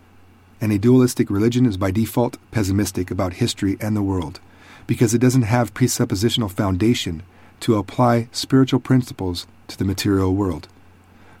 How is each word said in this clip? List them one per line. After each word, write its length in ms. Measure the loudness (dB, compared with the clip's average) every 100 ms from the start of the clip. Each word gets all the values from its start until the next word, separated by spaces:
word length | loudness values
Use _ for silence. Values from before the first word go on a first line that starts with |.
| _ -20 -20 _ _ -6
And 100 | -2
a 60 | 2
dualistic 520 | 4 6 6 2 0
religion 360 | 2 2 2 2
is 120 | 2
by 120 | -2
default 480 | 0 -2 0 -2 -4 _
pessimistic 580 | -4 0 0 -2 -4 -6
about 240 | -4 -4
history 440 | -2 -4 -2 -4 -2
and 140 | -2 -2
the 80 |
world, 360 | -2 -2 -6 -10 -20 -20 -20 -12 -6
because 260 | 0 0
it 80 | 2
doesn't 220 | 2 4
have 300 | 2 2 0
presuppositional 800 | 0 -2 0 -2 0 0 0 -4
foundation 720 | -2 -2 2 2 0 -2 -8 -12 -20 -20 -6
to 160 | -2 0
apply 500 | 0 0 2 2 -2
spiritual 480 | -8 0 2 4 0
principles 680 | 2 0 0 -6 -8 -8 -10 -18 -14
to 100 | -6
the 80 | -4
material 500 | -2 0 2 2 0
world. 320 | -2 -4 -12 -20 -20 -20 _ -20 -20 -20